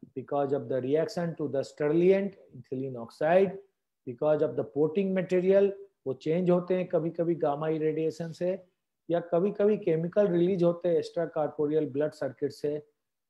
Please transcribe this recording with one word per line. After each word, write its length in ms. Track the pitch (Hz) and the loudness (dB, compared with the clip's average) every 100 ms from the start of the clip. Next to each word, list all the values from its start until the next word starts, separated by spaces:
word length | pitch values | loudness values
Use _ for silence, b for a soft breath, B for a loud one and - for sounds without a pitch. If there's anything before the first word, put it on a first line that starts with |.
| - 135 | -14 -12
because 300 | 113 143 139 | -6 -2 0
of 140 | 139 | -2
the 180 | 123 131 | -2 -4
reaction 520 | 127 151 156 - 170 156 | 0 0 0 -4 -6 -4
to 100 | 147 | -4
the 120 | 135 | -4
sterliant, 680 | 127 - 147 165 175 196 196 - - 135 | -6 -4 0 4 4 4 0 -8 -18 -20
ethylene 400 | - 131 135 123 | -12 -8 -8 -8
oxide, 540 | 117 - 151 185 196 190 - _ _ _ - | -12 -2 4 4 4 0 -14 _ _ _ -14
because 320 | 123 151 151 | -2 2 2
of 100 | 151 127 | 2 -2
the 100 | 135 143 | -4 0
porting 380 | 156 180 190 190 | 0 0 0 -2
material, 500 | 170 185 185 196 202 196 - _ 135 | 0 0 4 4 4 0 -12 _ -8
वो 60 | |
change 360 | 131 156 165 180 | -6 -2 0 2
होते 260 | 180 180 185 | 2 2 -2
हैं 120 | 180 | 0
कभी-कभी 480 | 170 165 170 170 170 | -2 -2 -2 -2 0
gamma 320 | 156 143 156 | -2 -2 -2
irradiation 640 | 160 156 156 160 156 165 | -2 -2 0 -4 -4 -10
से, 340 | 156 180 190 - _ _ _ - | -6 -4 -4 -10 _ _ _ -4
या 100 | 170 | -4
कभी-कभी 580 | 165 170 202 202 208 214 | 0 0 0 2 2 2
केमिकल 500 | 190 160 175 208 202 | 0 0 0 2 2
रिलीज 360 | 175 175 190 | 4 2 4
होते 260 | 175 170 180 | 2 2 0
हैं 60 | 160 | 0
एक्स्ट्रा 300 | - 175 165 | 0 -4 -4
कॉर्पोरियल 640 | 160 147 - 147 156 147 | -2 -4 -2 0 0 0
blood 220 | 131 151 | -2 -4
circuit 400 | - 139 123 143 | -4 -8 -4 -6
से, 360 | - 147 147 - _ _ _ _ | -4 -6 -6 -10 _ _ _ _